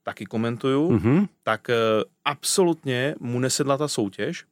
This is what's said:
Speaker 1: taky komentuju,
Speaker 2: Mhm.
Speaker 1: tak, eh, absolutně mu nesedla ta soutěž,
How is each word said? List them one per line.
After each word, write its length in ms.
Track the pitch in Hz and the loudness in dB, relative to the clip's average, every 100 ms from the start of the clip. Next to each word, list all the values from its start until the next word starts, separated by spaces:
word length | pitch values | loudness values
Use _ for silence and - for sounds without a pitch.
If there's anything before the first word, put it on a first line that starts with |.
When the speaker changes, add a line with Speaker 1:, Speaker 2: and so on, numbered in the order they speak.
Speaker 1:
taky 220 | - - 104 | -14 -12 -6
komentuju, 680 | 113 117 117 135 135 165 | -4 -2 -2 0 0 2
Speaker 2:
Mhm. 340 | 110 104 160 202 _ | 2 4 4 2 _
Speaker 1:
tak, 260 | - 110 - | -4 -2 0
eh, 60 | 117 113 110 - _ 143 | 0 2 2 -2 _ -6
absolutně 920 | 143 - - 175 165 139 123 135 - | -4 0 2 2 2 -2 -2 -2 -4
mu 200 | 120 123 | -4 -2
nesedla 380 | 131 - 139 139 | 0 0 0 0
ta 100 | 147 | -2
soutěž, 560 | - 101 - 117 175 - | -2 -4 -4 -6 -8 -12